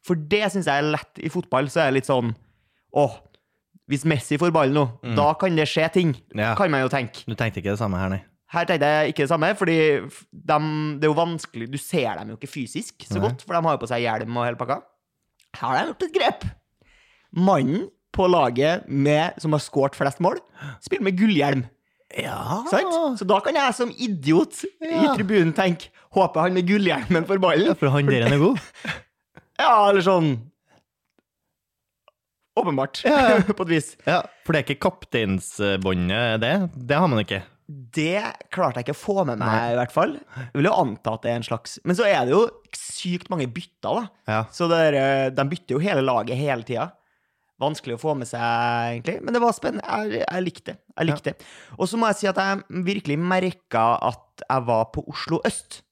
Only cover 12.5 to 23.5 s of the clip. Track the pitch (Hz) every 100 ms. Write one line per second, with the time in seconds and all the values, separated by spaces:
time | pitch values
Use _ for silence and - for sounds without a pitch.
12.5 | 147 120 - - _ - 101 104 123 -
13.5 | 170 160 139 117 120 117 110 113 120 120
14.5 | 117 120 147 - _ _ _ _ _ _
15.5 | - 117 - 320 - 349 349 349 - -
16.5 | - _ _ _ _ _ _ _ 170 185
17.5 | 175 131 180 381 _ _ - 185 175 127
18.5 | 120 147 175 - 139 143 151 170 - 156
19.5 | 151 - - 135 - 139 - 175 359 _
20.5 | - 143 127 - 381 196 185 214 170 143
21.5 | 135 120 _ _ _ _ - - - 113
22.5 | 185 285 311 370 330 311 240 190 202 -